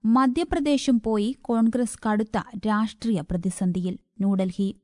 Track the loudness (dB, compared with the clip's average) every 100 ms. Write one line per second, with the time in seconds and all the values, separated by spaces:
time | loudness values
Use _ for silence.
0 | 4 4 4 2 -2 -2 2 2 2 0
1 | 2 0 -2 -4 -2 2 2 2 -4 -4
2 | -2 0 0 -4 -6 -6 -2 0 0 -4
3 | -2 -2 -2 -4 -4 -2 -2 -2 -4 -8
4 | _ -4 0 0 -2 -2 -4 -6